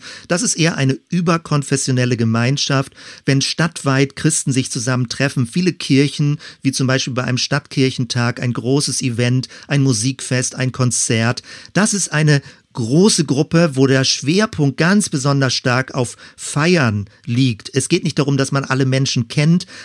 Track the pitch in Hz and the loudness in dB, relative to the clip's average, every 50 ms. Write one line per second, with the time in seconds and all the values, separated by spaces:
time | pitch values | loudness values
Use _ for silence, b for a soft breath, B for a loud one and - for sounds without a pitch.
0 | B B B B B - 170 180 247 214 - - 156 165 - - 139 131 135 - | B B B B B -4 -2 -2 0 -2 0 0 0 0 0 0 0 0 0 -2
1 | _ _ - 170 175 170 170 165 165 - 156 147 139 - 143 135 - - 131 127 | _ _ -4 -2 0 0 0 0 0 -2 -2 -2 0 0 -2 -2 0 0 0 0
2 | 123 123 127 110 117 113 113 117 117 120 139 143 - - 151 135 135 - B B | 0 0 0 0 0 0 0 2 0 0 0 0 -2 0 0 -2 -2 -4 B B
3 | B B B B B - 135 135 135 - - - 165 165 - - - 139 135 131 | B B B B B 0 0 2 0 0 -2 -2 -2 -2 -4 -4 -2 0 2 2
4 | 135 135 - - - 151 - - - - 131 131 123 - - 139 110 127 131 123 | 2 0 0 -2 -2 0 0 0 -2 0 0 0 -2 -2 -4 -6 -4 -2 -2 -2
5 | 127 117 - - 135 139 - 139 127 117 - 175 180 180 151 - - - 139 135 | -2 -4 -2 -2 -2 -2 0 0 -2 0 0 0 0 0 -2 -2 0 2 4 4
6 | 143 143 - - 151 143 147 147 B B B B - 135 135 - 139 123 131 135 | 4 2 0 0 0 0 -2 -2 B B B B -4 -2 0 0 0 0 0 0
7 | - - 123 117 127 131 127 123 - - - 147 - _ - 147 135 131 131 - | -2 -2 -4 -4 -2 -2 -2 -2 -2 -2 -2 -4 -4 _ 0 0 0 0 0 -2
8 | 131 117 - 127 120 120 120 - - 123 117 123 110 120 135 147 147 - 131 - | -4 -4 -2 0 0 0 -2 -2 -4 -4 -4 -2 -2 0 0 0 0 0 -2 -4
9 | - 131 117 110 123 123 127 131 127 B B B B B 151 143 135 135 131 107 | -4 -4 -2 0 0 0 0 0 -2 B B B B B 0 2 2 2 2 0
10 | 107 135 135 - - - 131 127 127 - - - 131 127 117 - 127 120 110 - | 0 -2 -4 -4 -6 -4 -2 -2 -2 -4 -4 -4 -4 -4 -2 0 0 0 0 0
11 | - - 120 113 113 117 123 - B B B B B B - 175 202 214 - 202 | 0 0 0 0 2 0 -2 -2 B B B B B B -2 0 0 0 0 -2
12 | - - - 151 156 147 147 139 B B B B B _ - - 117 110 131 160 | -4 -2 -2 2 2 4 4 2 B B B B B _ -8 -6 -2 0 4 4
13 | 185 - - - 160 131 180 143 156 - - 165 170 165 135 127 135 135 135 135 | 4 4 4 2 0 0 0 0 0 2 2 2 2 2 4 4 4 4 4 4
14 | 135 - - - - 131 160 190 214 220 - - 147 139 139 - 156 170 196 208 | 2 0 -2 -2 -2 0 0 2 0 0 0 0 0 0 2 2 2 4 4 2
15 | 196 - - 143 123 143 139 139 135 127 - - - 131 123 123 131 - - 143 | 2 0 -2 -2 0 0 2 2 2 0 0 0 0 0 0 0 0 -2 -2 -4
16 | 123 117 - B B B B - - - - 147 147 175 180 175 139 117 104 104 | -4 -4 -6 B B B B -14 -12 -6 -2 0 2 2 4 4 2 2 0 -2
17 | 101 b b b b - 120 123 135 127 117 - - - - 139 127 - 165 175 | -4 b b b b -2 0 2 2 2 0 -2 -8 -6 -4 -2 0 0 0 0
18 | - 170 - - 143 143 143 131 135 135 143 139 135 - 135 131 139 131 131 135 | 0 0 -2 0 0 2 2 0 0 0 0 -2 -2 -2 0 0 2 2 2 2
19 | 135 135 - 131 120 117 - - 147 156 170 180 B B B B | 0 0 0 -2 -2 -2 0 2 4 4 4 2 B B B B